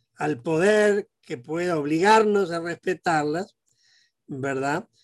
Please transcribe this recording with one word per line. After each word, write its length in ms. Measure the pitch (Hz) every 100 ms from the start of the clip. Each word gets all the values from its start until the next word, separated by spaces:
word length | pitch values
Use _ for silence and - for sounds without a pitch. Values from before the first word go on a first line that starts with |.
| _ _
al 260 | 151 135
poder 680 | 143 160 190 214 208 202 190 _
que 180 | - 147
pueda 380 | 123 165 180 165
obligarnos 760 | 143 160 196 220 214 202 180
a 80 | 170
respetarlas, 960 | 170 160 - 175 - 160 147 160 202 _ _ _ _ _ _ _ _
¿verdad? 600 | 139 139 135 139 160 226 _